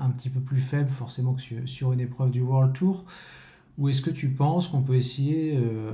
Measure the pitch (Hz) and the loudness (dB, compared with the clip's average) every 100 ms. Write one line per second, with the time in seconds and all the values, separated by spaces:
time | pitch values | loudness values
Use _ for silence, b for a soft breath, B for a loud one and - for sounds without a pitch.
0 | 131 123 127 131 - 131 131 147 139 - | -2 -2 -4 -4 -2 0 0 0 0 -2
1 | 120 - 127 131 - 117 127 - 131 127 | -6 -4 -2 -2 -4 -8 -8 -4 0 0
2 | 123 - 127 127 127 131 135 131 185 185 | -2 0 0 2 2 4 4 4 0 0
3 | B B B B B B B - 139 135 | B B B B B B B -2 0 0
4 | 165 - 139 131 143 175 175 139 131 127 | -2 -2 -2 2 2 2 0 0 2 2
5 | 117 - 139 160 156 139 117 110 110 | 2 0 0 2 2 2 0 -2 -6